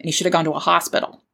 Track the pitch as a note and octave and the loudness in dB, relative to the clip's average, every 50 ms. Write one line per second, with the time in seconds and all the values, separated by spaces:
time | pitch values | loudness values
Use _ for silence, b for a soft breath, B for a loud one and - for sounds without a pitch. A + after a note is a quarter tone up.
0 | - E3 D#3 - E3 F3+ E3+ E3+ D#3+ D#3 D3 D3 - F#3+ F3 E3+ - - - - | -8 -4 -4 -2 0 2 2 2 0 0 -2 -2 2 2 2 2 2 0 -2 -2
1 | - - - _ _ _ | -2 -2 -8 _ _ _